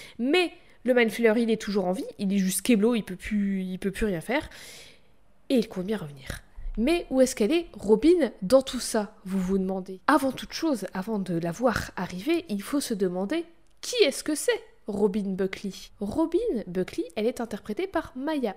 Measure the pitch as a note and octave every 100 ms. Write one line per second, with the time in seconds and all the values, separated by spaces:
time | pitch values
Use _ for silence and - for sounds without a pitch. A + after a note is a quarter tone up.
0 | - - B3 F4+ E4+ - - - A#3 B3
1 | A3+ - A3+ A3+ A3+ A3 G#3 G3+ F3+ G3
2 | A#4+ - G3 G3+ F#3 - - A3+ A3 A#3
3 | - F#3 - G#3 G3 F#3+ F#3 F#3 G3+ F#3+
4 | A3 E3+ D#3+ C#4 - - - - - -
5 | - - - - - C4 - F#3+ F3+ G#3+
6 | D3+ C#3 C3 - - - - - B3 F4
7 | - C4 B3+ - G#3+ E4 E4+ - F#3+ G#3+
8 | D4+ F4 B3 - F#3 C4 C4 B3+ - A3+
9 | G3+ - F#3 F#3+ F3+ G3 F#3 F#3+ F#3 F#3+
10 | - D4 C4+ - - - D#4+ A#3+ F#3+ F#3
11 | G3+ G#3+ F#3 E3 E3+ E3 A#3+ G#3 - -
12 | F3+ F3+ A#3 E4+ - G3+ - C#4+ - G3+
13 | F#3+ F3+ G3+ D#4+ E4 - - - - B4
14 | D4 - - D4+ - A4+ - - - G3+
15 | G#3 G#3 G3 F#3 F#3+ - G3+ - - -
16 | G3+ D#4 D#4+ F4 A#4 B3 F3+ F3 F3+ -
17 | A#4+ - G#3+ B3 A3+ G#3 - G#3 F#4+ E4
18 | - B3+ C#4+ D4+ A3+